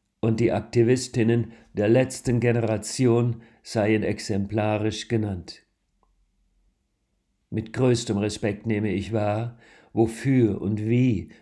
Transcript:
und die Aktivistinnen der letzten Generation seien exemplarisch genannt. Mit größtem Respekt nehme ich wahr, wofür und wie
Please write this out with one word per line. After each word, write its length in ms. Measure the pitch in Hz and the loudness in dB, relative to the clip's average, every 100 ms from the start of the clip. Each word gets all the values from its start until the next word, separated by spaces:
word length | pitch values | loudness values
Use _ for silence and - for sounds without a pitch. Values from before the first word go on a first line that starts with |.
| _ _ | _ _
und 200 | 113 113 | -2 2
die 120 | 120 | 0
Aktivistinnen 1000 | 92 98 123 117 127 - 127 113 117 110 - _ | 0 0 2 4 2 0 0 2 2 -2 -10 _
der 160 | - 104 | -2 2
letzten 500 | 123 127 - - 120 | 4 2 -4 -2 0
Generation 1040 | 120 117 110 107 - - 127 117 120 117 - _ | 2 0 0 -2 -4 0 2 4 2 -4 -12 _
seien 400 | - 113 104 110 | -6 0 2 2
exemplarisch 1080 | 90 101 - 98 101 107 107 107 107 101 - | 0 -4 -4 -4 -2 -2 0 0 -2 -4 -4
genannt. 540 | 113 104 92 - - _ _ _ _ _ _ _ _ _ _ _ _ _ _ _ _ _ _ _ | -2 -2 -6 -10 -20 _ _ _ _ _ _ _ _ _ _ _ _ _ _ _ _ _ _ _
Mit 240 | 107 113 | -8 -6
größtem 460 | 120 127 120 - 101 | -2 2 2 0 -2
Respekt 480 | 104 - 110 101 113 | -2 -2 -4 -4 -4
nehme 260 | 104 107 | -2 0
ich 220 | 95 90 | -2 -2
wahr, 440 | 110 104 107 117 - - - _ | -2 -2 -2 -6 -10 -20 -20 _
wofür 640 | 107 113 - 135 131 113 98 | 0 0 0 2 4 4 2
und 260 | 95 104 107 | -2 -2 0
wie 440 | 120 131 95 - - | 2 2 0 -4 -16